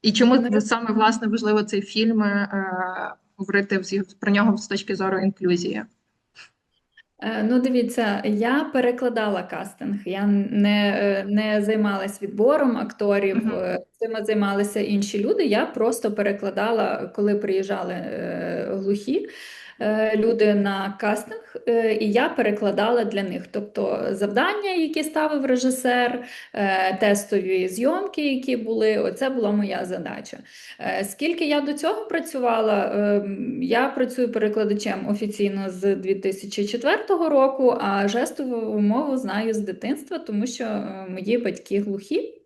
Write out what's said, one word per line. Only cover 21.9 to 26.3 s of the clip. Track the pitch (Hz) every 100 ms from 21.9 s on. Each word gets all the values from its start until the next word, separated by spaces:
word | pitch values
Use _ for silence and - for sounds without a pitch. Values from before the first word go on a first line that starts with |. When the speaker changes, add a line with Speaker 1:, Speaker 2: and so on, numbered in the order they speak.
Speaker 2:
і | 214 214
я | 214 302
перекладала | - 214 208 208 - 214 240
для | 202 196
них. | 190 180 185
Тобто | 214 208 - 196 - -
завдання, | 196 208 208 349 415 403
які | 359 311 311
ставив | 302 311 311 294 262
режисер, | 254 254 254 247 247 240 247 -